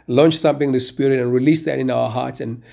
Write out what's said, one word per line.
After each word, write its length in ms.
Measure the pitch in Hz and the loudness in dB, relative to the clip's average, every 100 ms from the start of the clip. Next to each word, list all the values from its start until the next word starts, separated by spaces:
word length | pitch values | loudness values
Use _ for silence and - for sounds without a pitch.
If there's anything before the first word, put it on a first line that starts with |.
| - | 0
launch 300 | 127 160 160 | 4 4 4
something 320 | 156 143 143 | 0 0 0
in 40 | |
the 80 | 127 | 0
spirit 380 | 127 - 135 131 | -2 -2 0 0
and 140 | 123 | 0
release 320 | 127 139 156 | 0 2 0
that 140 | 156 135 | -2 -4
in 120 | 131 | -2
our 200 | 120 120 | -2 -4
hearts. 300 | 123 127 127 | -4 -8 -8
And, 220 | 123 117 - | -10 -12 -16